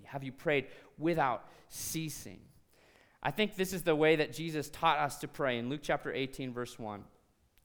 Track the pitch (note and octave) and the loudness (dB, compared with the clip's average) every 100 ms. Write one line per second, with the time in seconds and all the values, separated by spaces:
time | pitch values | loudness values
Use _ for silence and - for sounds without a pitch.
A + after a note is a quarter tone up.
0 | G2+ C#3 C3+ - E3 C#3+ C3+ - - - | -10 -8 -8 -4 2 2 2 -10 -20 -2
1 | D#3+ D#3+ C3+ A2 - - - - - E3 | 0 4 2 0 -6 -20 -16 -10 -6 -4
2 | D#3 - G#2+ F2+ - - _ _ _ - | -6 -8 -14 -16 -20 -20 _ _ _ -20
3 | _ - D3 G#3+ G#3 F#3+ F#3 F#3 E3+ D3+ | _ -6 -4 0 -2 0 -2 0 2 6
4 | D#3 D#3+ D3 C#3+ E3 D#3 C3+ - E3 D3+ | 8 6 4 -2 -4 -4 -6 2 2 4
5 | C#3+ - D3 - C#3 A#2 A#2+ D3 - D3 | 0 -2 -8 -2 0 0 -2 -4 -2 -2
6 | C#3+ B2 C3+ C3+ B2+ A#2+ A#2+ - A2 G2+ | -2 -4 -4 -6 -8 -6 -8 -8 -10 -10
7 | - _ _ _ _ _ | -14 _ _ _ _ _